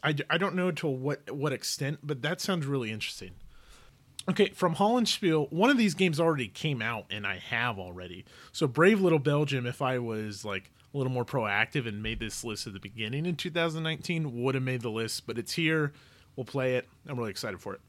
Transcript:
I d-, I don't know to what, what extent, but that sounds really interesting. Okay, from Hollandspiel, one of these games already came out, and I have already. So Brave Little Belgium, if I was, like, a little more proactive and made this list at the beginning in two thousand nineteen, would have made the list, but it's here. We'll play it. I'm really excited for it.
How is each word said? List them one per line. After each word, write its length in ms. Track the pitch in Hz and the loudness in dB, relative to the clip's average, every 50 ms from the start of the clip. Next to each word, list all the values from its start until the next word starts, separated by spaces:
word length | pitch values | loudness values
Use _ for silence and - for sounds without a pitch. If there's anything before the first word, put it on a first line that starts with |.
| - | 0
I 80 | 147 | 0
d-, 120 | 156 143 - - | 0 0 0 0
I 80 | 240 254 | 2 2
don't 160 | 294 294 240 | 2 2 2
know 160 | 180 180 185 | 2 2 2
to 160 | 170 - - | 0 0 -2
what, 420 | 151 135 127 131 143 143 - - - | -2 -2 0 -2 -2 -4 -4 -6 -8
what 200 | 120 143 135 151 | -6 -2 -2 -2
extent, 460 | 135 107 - - - - 139 135 151 - - | -2 -2 -4 -6 -4 -2 -2 -4 -4 -6 -4
but 180 | 147 151 127 | -6 -6 -2
that 180 | 120 151 180 - | -2 -4 -2 -2
sounds 260 | - - 190 170 147 | -2 -2 0 0 0
really 260 | 139 143 135 120 107 | 0 0 0 0 -2
interesting. 400 | 110 107 - - - - 95 90 90 - - - - - - - - - - - - _ - - - - - - | -4 -4 -6 -8 -8 -10 -12 -14 -14 -16 -18 -20 -20 -20 -20 -20 -20 -20 -20 -20 -20 _ -20 -16 -16 -8 -4 -2
Okay, 200 | 185 - 202 - | 4 4 4 2
from 260 | - - 190 175 165 | 4 2 2 2 4
Hollandspiel, 760 | - 202 214 233 247 233 - - - - 170 160 156 147 139 | 4 4 4 6 4 4 2 0 2 2 4 4 4 2 0
one 180 | 156 165 202 254 | 2 4 6 6
of 60 | 285 | 6
these 180 | 240 226 202 147 | 6 4 4 4
games 260 | - 190 180 156 143 | 4 2 2 4 4
already 260 | 170 165 160 143 123 | 4 4 4 2 -2
came 340 | 98 - - - 160 143 120 | -4 -6 -4 -2 -2 0 0
out, 260 | 110 113 117 110 95 - | 0 -2 -2 -4 -6 -6
and 160 | 98 107 101 | -8 -4 -2
I 120 | 98 98 - | -4 -4 -4
have 400 | - - 120 117 120 123 113 95 | -6 -4 -2 0 0 0 -2 -4
already. 460 | 92 90 87 90 90 90 90 90 - - - - - - | -8 -8 -8 -10 -10 -10 -12 -14 -14 -18 -20 -20 -20 -14
So 160 | - - 160 139 | -2 0 0 0
Brave 320 | 117 147 165 190 226 196 | 4 6 8 8 8 8
Little 180 | 190 175 165 156 | 6 6 6 6
Belgium, 480 | 127 147 143 147 151 143 143 131 120 | 4 4 2 2 2 2 0 -2 -2
if 160 | 120 120 - | -4 -4 -2
I 160 | 143 127 131 123 | -2 0 0 0
was, 460 | 120 117 110 107 107 107 104 98 - | -2 -2 -4 -4 -4 -6 -6 -8 -6
like, 260 | 107 98 95 95 - _ _ _ _ - | -4 -4 -4 -6 -8 _ _ _ _ -4
a 20 | |
little 160 | 143 131 131 | -2 -2 0
more 120 | 127 123 120 | 0 -2 -2
proactive 600 | - - 135 110 104 98 104 113 - - 151 120 | 0 0 0 0 2 4 2 2 2 0 -4 -2
and 140 | 117 104 104 | -2 -6 -4
made 200 | 107 110 113 107 | -4 -4 -4 -4
this 240 | 113 107 - - - | -4 -6 -6 -6 -6
list 240 | 117 107 - - 113 | -6 -6 -6 -8 -10
at 40 | |
the 80 | 98 98 | -10 -10
beginning 460 | - 98 110 113 110 107 123 143 160 | -12 -14 -8 -8 -6 -4 -2 -2 -2
in 80 | 180 170 | -2 -2
two 160 | 143 - 175 | -2 -4 -4
thousand 320 | 156 175 165 170 156 160 | -2 0 -2 0 -2 -2
nineteen, 580 | 160 160 160 151 - - 175 165 156 143 117 120 | -4 -4 -4 -4 -4 -4 -2 -2 -2 -4 -4 -2
would 140 | 123 135 131 | 0 0 0
have 100 | 135 127 | 0 0
made 180 | 131 127 123 | -2 -2 -2
the 80 | 117 120 | -4 -4
list, 360 | 107 113 113 110 - - - | -4 -2 -4 -4 -6 -8 -8
but 100 | - - | -6 -6
it's 180 | 117 113 - - | -6 -6 -4 -2
here. 380 | - 165 156 160 160 151 143 147 - - - - - - _ _ | 0 0 2 2 2 0 0 -4 -10 -20 -20 -20 -20 -20 _ _
We'll 80 | - 123 | -10 -10
play 320 | - - 139 127 127 127 | -4 -2 0 0 2 0
it. 120 | 127 - - - _ _ - | 0 -2 -6 -20 _ _ -8
I'm 100 | 143 123 | -6 -4
really 120 | 117 107 | -4 -4
excited 300 | 98 - - 110 98 90 | -6 -6 -6 -8 -8 -8
for 140 | - 104 95 | -10 -12 -12
it. 60 | - _ | -12 _